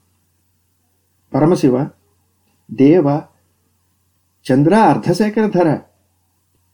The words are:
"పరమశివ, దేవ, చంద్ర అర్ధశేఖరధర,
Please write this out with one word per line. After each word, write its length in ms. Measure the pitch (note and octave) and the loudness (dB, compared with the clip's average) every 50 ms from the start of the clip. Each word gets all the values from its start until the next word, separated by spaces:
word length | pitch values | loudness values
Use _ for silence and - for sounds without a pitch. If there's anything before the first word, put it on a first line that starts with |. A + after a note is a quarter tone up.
| _ _ _ _ _ _ _ _ _ _ _ _ _ _ _ _ _ _ _ _ _ _ _ _ _ _ - | _ _ _ _ _ _ _ _ _ _ _ _ _ _ _ _ _ _ _ _ _ _ _ _ _ _ -2
"పరమశివ, 520 | C3+ D3+ E3+ F3+ - D#3 C3 B2 B2+ D3+ D#3 - _ _ _ _ _ _ _ _ _ _ _ _ _ _ - | 0 0 0 2 0 0 0 0 -2 -4 -8 -10 _ _ _ _ _ _ _ _ _ _ _ _ _ _ -12
దేవ, 520 | - - C3+ C#3+ E3+ F#3 D3 C#3+ C#3+ D#3 D3+ - _ _ _ _ _ _ _ _ _ _ _ _ _ _ _ _ _ _ _ _ _ _ _ - | -2 2 2 4 4 2 2 0 -4 -4 -8 -12 _ _ _ _ _ _ _ _ _ _ _ _ _ _ _ _ _ _ _ _ _ _ _ -2
చంద్ర 220 | C3 C#3+ D3 E3 G3+ | 0 0 2 2 2
అర్ధశేఖరధర, 1080 | E3 D#3 D3 C3+ A2+ - D3+ F3+ - G#3+ G#3 G#3 A3+ G#3+ G3+ - F3 E3+ D#3 B2+ - - _ _ _ _ _ _ _ _ _ _ _ _ _ _ _ _ _ | 2 2 2 0 0 -2 -4 -2 -2 -2 -2 -2 -4 -4 -2 -2 -2 0 0 -2 -4 -8 _ _ _ _ _ _ _ _ _ _ _ _ _ _ _ _ _